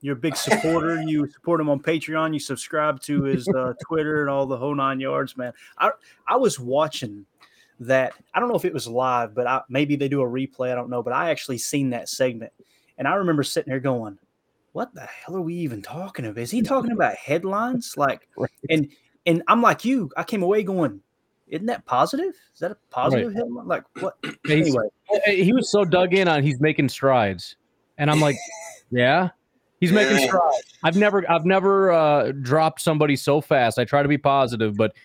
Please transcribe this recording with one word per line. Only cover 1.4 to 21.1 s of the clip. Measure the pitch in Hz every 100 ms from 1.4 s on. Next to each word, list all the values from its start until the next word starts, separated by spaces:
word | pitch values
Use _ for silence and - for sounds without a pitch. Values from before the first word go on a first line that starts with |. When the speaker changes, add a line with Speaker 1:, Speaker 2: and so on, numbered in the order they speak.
| - 170
Speaker 1:
him | 151
on | 143
Patreon. | 160 165 - 160 160
You | 151
subscribe | - 131 - 156 151 135
to | - 143
his, | 139 131 123
uh, | 131 127 120
Speaker 3:
<laughs> | -
Speaker 1:
Twitter | 160 151 151
and | 143
all | 139 135
the | 127
whole | 135 143
nine | 135 135
yards, | 135 139 135 131
man. | 123 - - -
I, | 202 - _ _ -
I | 247
was | 240 -
watching | 123 135 156 - 117 104 98 _ _ _ _ -
that. | 120 131 127 - _
I | 185
don't | 240
know | 208
if | 180
it |
was | 143 120
live, | 117 127 123 113
but | 107 123
I, | 131 -
maybe | 131 147 143
they | 135
do | 143
a | 123
replay. | 127 131 - 127
I | 123
don't | 120
know, | 123
but | 120
I | 131 170
actually | 151 - 120
seen | - 147 135
that | 120 -
segment, | - 131 117 110 _ _ _ _ -
and | 131
I |
remember | 196 180 151
sitting | 135 170 143
there | 131
going, | 135 123 107 98 _ _ _ _ _
"What | 165 247
the | 160 -
hell | - - 185
are |
we | 165 175
even | 160 110
talking | - 147 190 - 117
about? | 107
Is | 117
he | 233
talking | 226 269 240
about | 214 135 98
headlines?" | - 160 190 202 240 254 - -
Like, | 139 - _
Speaker 3:
<laughs> | -
Right. | 131 _ 139
Speaker 1:
and, | 160 143 _ _ _ -
and | 170 -
I'm | 220
like | 233 160 226
you, | 262 160 -
I | 170
came | 214
away | 175 214
going, | 190 190 147 98 _